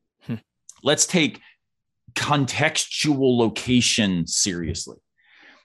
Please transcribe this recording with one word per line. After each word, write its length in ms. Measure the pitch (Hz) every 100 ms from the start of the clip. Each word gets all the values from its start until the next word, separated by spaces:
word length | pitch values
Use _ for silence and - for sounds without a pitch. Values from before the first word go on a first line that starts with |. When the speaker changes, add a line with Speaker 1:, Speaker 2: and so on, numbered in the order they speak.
| _ _ -
Speaker 1:
Hmm. 100 | 113 - _ - -
Speaker 2:
Let's 220 | 127 151
take 360 | - 180 147 - - _ _ _ _ _ -
contextual 1200 | - - 147 131 - 151 156 - - 151 139 135 123
location 880 | 113 104 - 127 117 - 104 90 82
seriously. 720 | - - 87 80 80 - - _ _ _ _ - -